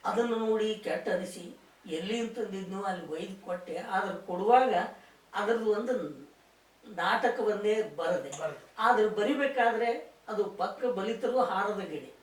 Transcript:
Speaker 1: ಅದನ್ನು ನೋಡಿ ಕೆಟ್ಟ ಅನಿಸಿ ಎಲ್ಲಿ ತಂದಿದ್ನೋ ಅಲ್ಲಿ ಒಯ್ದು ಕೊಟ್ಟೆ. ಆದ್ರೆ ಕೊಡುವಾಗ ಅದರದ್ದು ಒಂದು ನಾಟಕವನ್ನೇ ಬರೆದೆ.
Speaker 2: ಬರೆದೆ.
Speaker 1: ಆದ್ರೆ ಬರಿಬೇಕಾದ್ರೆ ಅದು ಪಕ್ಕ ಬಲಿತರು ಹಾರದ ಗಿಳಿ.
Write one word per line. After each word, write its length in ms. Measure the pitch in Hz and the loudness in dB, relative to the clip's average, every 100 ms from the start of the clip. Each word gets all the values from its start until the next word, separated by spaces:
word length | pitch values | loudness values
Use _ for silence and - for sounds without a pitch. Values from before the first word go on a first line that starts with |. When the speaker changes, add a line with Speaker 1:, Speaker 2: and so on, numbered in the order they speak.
| - | -2
Speaker 1:
ಅದನ್ನು 300 | 196 233 226 | 0 0 0
ನೋಡಿ 400 | 220 214 220 214 | 2 2 0 -2
ಕೆಟ್ಟ 340 | - - 202 | -4 -4 -2
ಅನಿಸಿ 480 | 185 185 - 175 - - - 185 | -2 -2 -10 -14 -16 -20 -20 -8
ಎಲ್ಲಿ 420 | 160 190 233 226 | -6 -2 -2 -4
ತಂದಿದ್ನೋ 560 | 240 202 190 185 196 | -4 -6 -6 -8 -6
ಅಲ್ಲಿ 240 | 196 180 156 | -4 -4 -6
ಒಯ್ದು 380 | 160 190 190 - | -8 -8 -10 -8
ಕೊಟ್ಟೆ. 320 | 180 - 160 | -8 -6 -8
ಆದ್ರೆ 500 | - 196 196 180 - | -2 -2 0 -6 -6
ಕೊಡುವಾಗ 460 | 180 208 254 254 - - - - - _ | -2 6 8 8 2 0 -8 -20 -20 _
ಅದರದ್ದು 380 | 196 208 226 214 | -4 0 2 2
ಒಂದು 540 | 208 247 254 147 135 - - _ _ _ _ 240 185 | 2 2 -2 -2 -10 -18 -20 _ _ _ _ -14 -2
ನಾಟಕವನ್ನೇ 880 | 185 226 247 - 214 202 208 220 | 0 4 2 2 0 2 2 2
ಬರೆದೆ. 580 | 196 147 165 180 - - | 0 -2 0 0 -2 -6
Speaker 2:
ಬರೆದೆ. 340 | 160 - - - | -6 -6 -16 0
Speaker 1:
ಆದ್ರೆ 280 | 226 240 214 | 4 6 4
ಬರಿಬೇಕಾದ್ರೆ 1080 | 196 214 285 277 262 233 226 233 226 - - - | 2 0 2 2 4 4 4 0 0 -6 -18 -8
ಅದು 180 | 208 196 | -2 -2
ಪಕ್ಕ 400 | - 190 - 247 | -2 -4 -2 -2
ಬಲಿತರು 560 | 190 208 226 247 254 | 0 -2 -2 0 2
ಹಾರದ 380 | 196 190 196 180 | 2 2 0 -2
ಗಿಳಿ. 340 | 175 151 - - | -6 -8 -10 -20